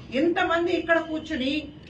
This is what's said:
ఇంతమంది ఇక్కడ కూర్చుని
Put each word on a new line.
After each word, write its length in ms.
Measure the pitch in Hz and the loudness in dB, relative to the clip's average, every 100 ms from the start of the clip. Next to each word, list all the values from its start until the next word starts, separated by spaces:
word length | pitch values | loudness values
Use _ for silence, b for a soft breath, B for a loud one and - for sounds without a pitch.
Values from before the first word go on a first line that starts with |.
| - 247 | -6 0
ఇంతమంది 540 | 339 370 349 339 349 | 2 2 2 2 2
ఇక్కడ 260 | 339 - 330 | 0 2 2
కూర్చుని 760 | 320 311 - 277 262 302 - - - | 2 -6 -4 -2 -2 -2 -6 -14 -14